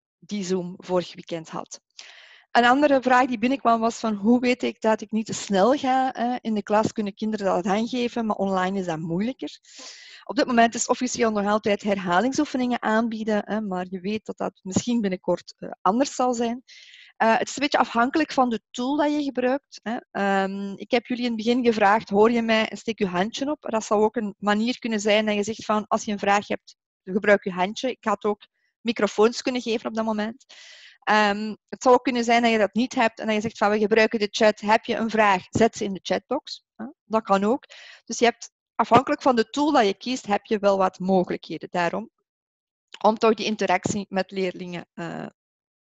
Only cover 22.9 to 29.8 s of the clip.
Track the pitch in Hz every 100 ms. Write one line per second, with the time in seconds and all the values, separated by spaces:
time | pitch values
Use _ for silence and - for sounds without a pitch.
22.9 | 214 196 180 214 - 277 302 - 220 -
23.9 | 208 214 - 214 - 202 208 233 247 240
24.9 | 220 208 208 214 208 202 226 - 214 208
25.9 | 220 - 202 196 202 190 202 - - _
26.9 | _ - 196 202 202 202 180 185 220 262
27.9 | - 220 202 214 208 - _ _ _ 226
28.9 | 220 208 - 220 240 - 247 240 220